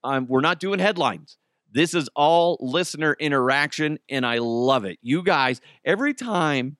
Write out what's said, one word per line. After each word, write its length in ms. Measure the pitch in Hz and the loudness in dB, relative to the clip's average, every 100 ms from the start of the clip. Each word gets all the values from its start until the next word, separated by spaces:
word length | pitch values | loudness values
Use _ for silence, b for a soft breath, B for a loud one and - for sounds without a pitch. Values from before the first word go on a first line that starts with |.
I'm, 240 | 127 135 123 | -2 -2 2
we're 140 | 131 | 2
not 180 | 156 175 | 2 0
doing 200 | 190 196 | -4 0
headlines. 580 | 196 180 135 87 76 _ _ _ _ | 0 2 -2 -2 -14 _ _ _ _
This 220 | 117 165 | 0 0
is 160 | 175 143 - | 0 -4 2
all 400 | 147 170 170 175 | 4 4 2 0
listener 560 | 127 143 175 143 156 143 | -2 -2 -2 -2 -2 0
interaction, 800 | 151 139 127 139 147 - 156 156 _ | 0 0 2 2 0 -2 -4 -4 _
and 160 | 135 123 | -4 -2
I 140 | 117 | -2
love 440 | 117 117 123 135 | -2 0 2 2
it. 160 | 95 85 | 0 -10
You 220 | 117 156 | -4 -2
guys, 380 | 180 160 131 123 b b - | 2 2 2 -2 b b -2
every 280 | 196 285 | 0 -2
time 600 | 277 240 190 156 139 127 | -4 -4 0 0 0 -4